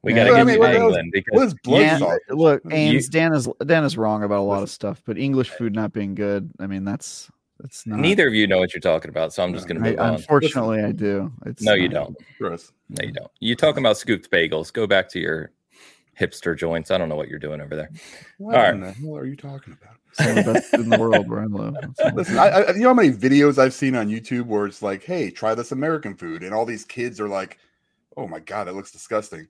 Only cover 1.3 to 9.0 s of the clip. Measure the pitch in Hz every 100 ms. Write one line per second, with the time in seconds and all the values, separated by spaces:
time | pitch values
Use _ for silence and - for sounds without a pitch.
1.3 | 220 247 135 123 151 151 160 92 - -
2.3 | 143 160 143 165 156 151 147 135 160 165
3.3 | 156 123 - 143 165 143 139 110 107 104
4.3 | 101 98 98 98 - 104 - - 98 139
5.3 | 131 123 - 117 104 107 110 101 95 101
6.3 | 101 85 - 98 98 98 104 - - -
7.3 | _ _ _ - - 117 107 156 196 147
8.3 | 107 104 92 92 92 90 82